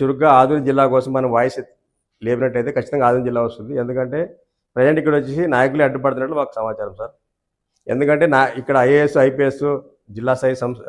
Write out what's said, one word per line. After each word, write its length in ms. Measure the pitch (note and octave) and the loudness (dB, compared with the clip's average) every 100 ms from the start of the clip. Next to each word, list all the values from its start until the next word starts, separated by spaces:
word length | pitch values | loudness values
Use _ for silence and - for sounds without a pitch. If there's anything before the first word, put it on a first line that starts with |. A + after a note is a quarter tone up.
చురుగ్గా 280 | C3+ C3+ D#3 | -2 2 4
ఆదోని 340 | C3 C3+ D3+ | 6 6 2
జిల్లా 220 | C#3 C#3 C3+ | 0 0 2
కోసం 260 | C3 C3 | 2 0
మనం 180 | C3 B2+ | -2 0
వాయిస్ 280 | A#2 B2+ B2+ | 0 0 -4
ఎత్-, 180 | - _ _ _ _ _ | -14 _ _ _ _ _
లేపినట్టయితే 480 | A2 A#2+ B2+ A#2+ A#2 | -4 -2 -2 -2 -4
ఖచ్చితంగా 360 | B2+ A2+ C#3+ B2 | -4 -4 0 2
ఆదోని 180 | B2 | 2
జిల్లా 180 | B2 A#2+ | 0 -2
వస్తుంది. 340 | A#2 - B2 C#3 | -4 -6 -10 -6
ఎందుకంటే 440 | A#2+ B2+ B2+ C#3+ F3+ - _ _ _ A#2+ | -6 -4 -4 -4 -6 -10 _ _ _ 0
ప్రజెంట్ 220 | C3 D#3 | 2 2
ఇక్కడ 160 | D3 | 2
వచ్చేసి 320 | D3 C3 C#3+ F3 | 0 0 -4 0
నాయకులే 380 | B2+ C3+ D3 | 2 2 2
అడ్డుపడుతున్నట్లు 520 | C#3+ C3 C3+ B2 C3 D#3 | 0 0 -4 -2 -4 -4
మాకు 180 | C3+ | -6
సమాచారం 400 | - A2 G#2+ G#2 | -6 -8 -6 -10
సార్. 160 | F#2+ A2+ _ _ _ _ _ _ _ - | -10 -14 _ _ _ _ _ _ _ -6
ఎందుకంటే 400 | B2 C#3+ D3 E3 | -2 0 2 2
నా, 200 | C3+ C3+ | 4 2
ఇక్కడ 300 | A#2+ B2+ C3+ | -2 0 2
ఐఏఎస్, 400 | B2 C#3+ D3 D3 | 4 4 4 4
ఐపీఎస్, 480 | C3+ C3+ C#3 C3+ C#3+ C#3 - _ _ | 2 2 -2 0 -4 -4 -8 _ _
జిల్లా 240 | G#2 B2 | -8 -2
స్థాయి 220 | B2+ C3 B2+ | 0 0 -2
సంస్-, 280 | A#2+ A#2+ | -4 -6